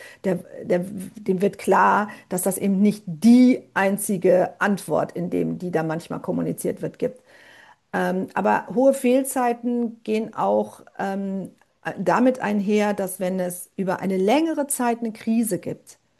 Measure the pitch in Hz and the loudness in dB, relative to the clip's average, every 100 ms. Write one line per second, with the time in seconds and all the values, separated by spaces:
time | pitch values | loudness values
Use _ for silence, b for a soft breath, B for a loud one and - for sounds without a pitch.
0 | B B 190 185 - - - 180 185 196 | B B -4 -4 -6 -10 -2 -2 -2 -8
1 | 185 - - 185 202 - - 180 202 190 | -12 -6 -2 0 0 0 2 4 6 4
2 | 214 B - 185 196 185 202 190 208 208 | 0 B -8 -4 -2 -2 0 4 4 2
3 | - 156 226 247 254 - - - 196 202 | -6 2 8 8 8 4 -2 0 0 0
4 | - 185 185 180 - - 202 196 - 165 | -2 0 4 4 2 0 0 0 -2 -2
5 | - - 175 - - - 180 160 160 160 | -2 -4 -4 -2 -2 -4 -4 -2 -2 -4
6 | - 160 - 165 - - - - 180 - | -6 -8 -6 -4 -4 -4 -6 -6 -8 -6
7 | 170 - B B B B B B _ 185 | -6 -6 B B B B B B _ -4
8 | 180 185 - - 208 208 - 196 269 269 | -2 -4 -4 -2 0 0 0 2 2 2
9 | 247 262 269 269 240 240 240 240 233 233 | 2 2 0 -2 -2 -2 -4 -4 -4 -6
10 | - 214 226 - 196 214 208 - - - | -4 -4 -4 -4 0 0 -2 -8 -16 -8
11 | 196 196 196 190 175 - _ _ - - | -6 -4 -6 -6 -8 -14 _ _ -10 -4
12 | 180 175 254 254 202 208 196 208 208 202 | 0 4 4 2 -2 -2 0 2 2 -2
13 | 185 - 180 185 180 175 - - 185 - | -4 -4 -4 -4 -4 -8 -10 -6 -4 -4
14 | 190 190 190 277 330 294 285 - 240 233 | -2 0 2 2 2 -2 -4 -2 -2 -2
15 | 233 208 233 226 214 170 - - - - | -6 -6 -2 0 0 -2 -6 -10 -14 -20
16 | _ | _